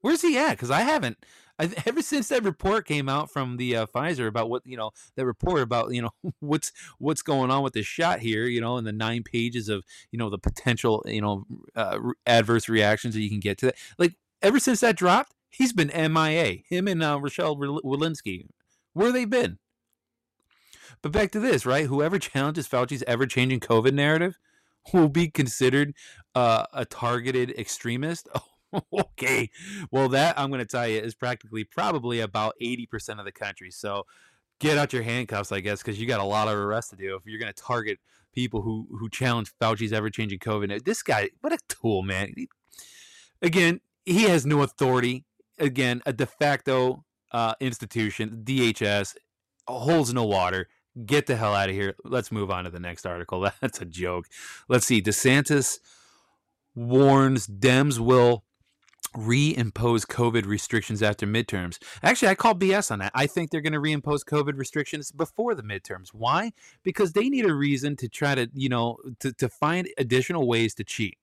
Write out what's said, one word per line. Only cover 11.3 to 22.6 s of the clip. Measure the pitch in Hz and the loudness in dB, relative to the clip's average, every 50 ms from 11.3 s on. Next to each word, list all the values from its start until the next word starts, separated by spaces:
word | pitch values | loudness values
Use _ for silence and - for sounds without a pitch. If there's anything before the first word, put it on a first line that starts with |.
| 101 98 98 _ 117 - - - _ | -2 -2 -6 _ -16 -16 -16 -12 _
uh, | 113 107 95 98 104 | -4 -4 -2 -2 -4
re-, | 113 123 127 _ _ | -4 -6 -10 _ _
adverse | - 120 117 113 104 117 113 - | 4 6 6 6 6 2 2 2
reactions | - 113 110 104 104 107 107 - 123 107 | 2 2 4 4 4 2 2 -2 -6 -4
that | 110 | -4
you | 110 101 | -4 -2
can | 107 104 | -4 -4
get | 92 101 98 - | -4 -4 -4 0
to | - | 0
that. | 127 - - - - - - | -2 -2 -2 -12 -20 -2 0
Like, | 175 175 175 _ _ _ _ _ | 0 0 0 _ _ _ _ _
ever | - 196 233 277 | 2 4 4 4
since | - - 247 - | 4 2 2 4
that | - 233 208 | 4 2 2
dropped, | - 185 180 180 233 285 _ _ _ _ _ | 4 4 4 4 4 2 _ _ _ _ _
he's | - - 262 254 240 | -2 0 0 0 2
been | 190 160 143 | 2 0 0
M | 143 165 160 156 160 | 2 0 0 2 2
I | 160 156 156 | 2 2 2
A. | 156 165 165 113 90 92 _ | 2 2 2 0 0 -4 _
Him | _ 175 180 185 202 | _ -4 -2 0 0
and, | 185 165 160 | 0 0 0
uh, | 151 147 143 | 0 0 -2
Rochelle | 143 143 - - - 160 151 143 | -4 -6 -4 -2 -2 -2 -2 -2
Wel-, | 143 139 143 160 - | -4 -4 -4 -4 -4
Walensky. | 135 135 139 156 165 156 - - 107 92 90 85 - _ _ _ _ _ _ _ _ _ | -2 -2 0 0 -2 -4 -6 -8 -8 -10 -10 -12 -18 _ _ _ _ _ _ _ _ _
Where | 160 202 240 247 | 2 2 4 4
they | 254 247 | 2 0
been? | 202 226 247 240 92 85 - _ _ _ _ _ _ _ _ _ _ _ _ _ _ _ _ _ _ _ _ _ _ - - - - - _ - | 0 0 0 0 0 -4 -8 _ _ _ _ _ _ _ _ _ _ _ _ _ _ _ _ _ _ _ _ _ _ -20 -20 -20 -20 -20 _ -8
But | 147 147 | -4 0
back | 214 214 190 - | 0 0 0 0
to | 214 | -2
this, | 214 262 202 127 - | 2 2 2 2 2
right? | 123 127 143 156 | 2 2 2 2
Whoever | 135 131 139 147 160 190 196 | 0 0 0 0 2 0 -2
challenges | - - - 139 139 147 151 170 | -4 -2 -2 0 0 0 -2 -4